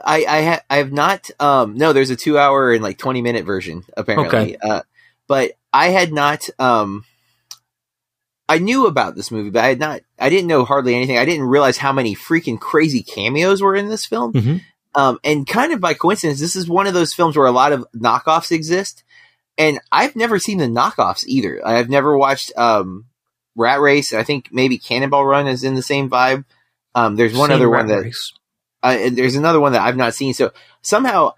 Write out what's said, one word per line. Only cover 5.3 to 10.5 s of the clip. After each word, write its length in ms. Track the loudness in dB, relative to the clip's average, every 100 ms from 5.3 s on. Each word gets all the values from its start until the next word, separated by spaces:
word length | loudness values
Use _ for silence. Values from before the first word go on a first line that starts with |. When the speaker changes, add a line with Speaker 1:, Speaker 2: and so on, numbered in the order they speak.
| 0 0 -6 _
Speaker 1:
I 160 | 2 4
had 240 | 2 0
not, 360 | 0 0 -2 -10 -2
um, 440 | 2 2 0 -6 -14 _ _ _ _ -20 _ _ _ _ _ _ _ _ -2
I 60 | 0
knew 280 | 2 2 2
about 300 | 2 -4 -6
this 140 | -10
movie, 200 | -8 -4
but 140 | 0
I 40 | 0
had 100 | 0
not, 220 | -4 -8 _ _
I 100 | 0
didn't 180 | 0
know 180 | 2